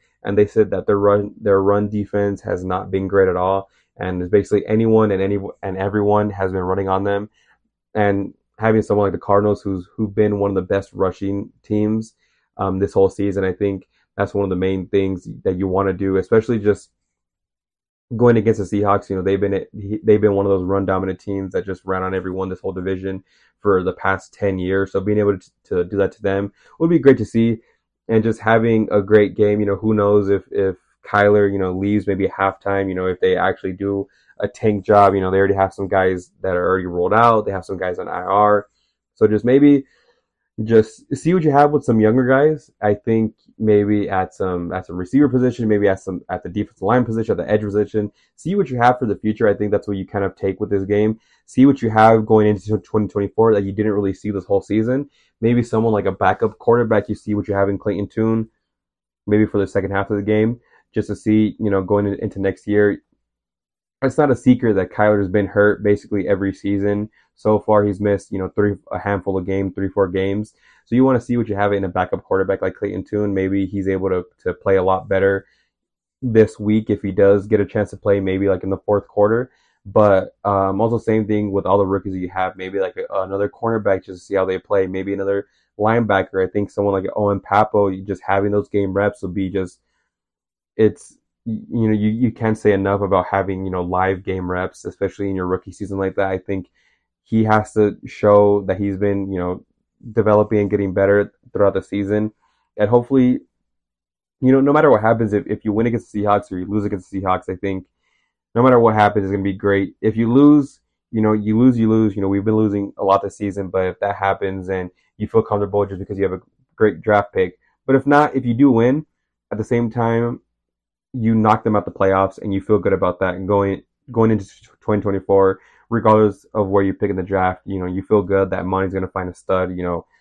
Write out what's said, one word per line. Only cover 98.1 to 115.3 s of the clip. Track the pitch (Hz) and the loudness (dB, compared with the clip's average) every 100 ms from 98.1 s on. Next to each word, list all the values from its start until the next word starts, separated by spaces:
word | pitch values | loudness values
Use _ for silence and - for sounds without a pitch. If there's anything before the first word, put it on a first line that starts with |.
| - 104 104 104 101 | 0 4 6 6 2
that | 95 95 | -2 -4
he's | 101 95 | -4 -2
been, | 101 98 98 | -2 -2 -4
you | 92 | -4
know, | 90 90 _ _ _ _ 117 | -6 -8 _ _ _ _ -6
developing | 110 107 107 104 107 | -2 2 2 2 0
and | 101 | 0
getting | 101 98 | -2 -2
better | 95 98 101 101 _ _ | 0 2 2 0 _ _
throughout | 101 101 | 0 0
the | 95 | 0
season. | - 101 98 107 107 _ _ _ _ - | -6 -6 -2 -2 -4 _ _ _ _ -4
And | 104 | 2
hopefully, | 120 120 135 123 - _ _ _ _ _ _ _ _ _ - | 2 2 2 2 0 _ _ _ _ _ _ _ _ _ -2
you | 131 | 2
know, | 135 | 4
no | 139 | 4
matter | 147 151 | 4 4
what | 107 | 4
happens, | 110 113 107 | 2 0 0
if, | 104 - | -2 -4
if | 107 110 | -6 -4
you | |
win | 104 120 | -2 -2
against | 117 - | -4 -6
the | 104 | -4
Seahawks | 101 101 - | 0 0 0
or | 92 | -10
you | 92 | -4
lose | 104 101 | -4 -4
against | 95 - | -8 -8
the | 98 | -6
Seahawks, | 95 92 - | -2 -4 -4
I | 92 | -6
think | 98 95 - _ _ _ _ _ _ | -6 -6 -10 _ _ _ _ _ _
no | 113 | 0
matter | 127 123 | 4 6
what | 113 | 4
happens, | 107 104 104 95 | 4 4 2 -2
it's | |
gonna | 101 | -4
be | 98 | -4
great. | 98 101 98 95 - | -2 0 0 -2 -4
If | 110 107 | -4 0
you | 113 | 2
lose, | 131 147 147 139 _ _ _ _ | 6 6 6 2 _ _ _ _
you | 113 | -2
know, | 107 | 0
you | 107 104 107 | 0 0 4
lose, | 127 120 | 4 4
you | 110 | 2
lose. | 110 107 101 | 2 2 0
You | |
know, | 98 | -2
we've | 98 107 | -2 0
been | 110 | 0
losing | 107 101 101 - | 0 -2 -6 -4
a | |
lot | 98 98 | 0 2
this | 101 - | 0 -6
season, | 101 95 95 | -6 -6 -4
but | 95 92 | -2 -4
if | 90 | -4
that | 101 101 | -6 -2
happens | 98 95 98 95 92 | -2 -2 -4 -6 -6
and | 92 90 _ _ - | -6 -8 _ _ -12
you | |
feel | 107 | -2